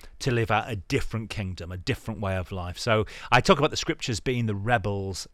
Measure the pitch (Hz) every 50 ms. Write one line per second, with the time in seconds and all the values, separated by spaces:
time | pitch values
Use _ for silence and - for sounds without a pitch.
0 | - - - - - 135 120 117 113 - 107 107 113 - 117 95 - - 139 120
1 | - - - 110 113 - - 117 98 92 92 - 87 87 92 92 - - 113 -
2 | - - 110 80 98 95 95 92 87 - 98 90 87 90 87 - - 123 110 110
3 | 101 - - - - - 123 127 - - 185 131 147 151 - - - - 156 -
4 | - - 117 - - 135 127 120 117 110 101 98 101 120 123 110 90 104 101 98
5 | 98 98 92 - - -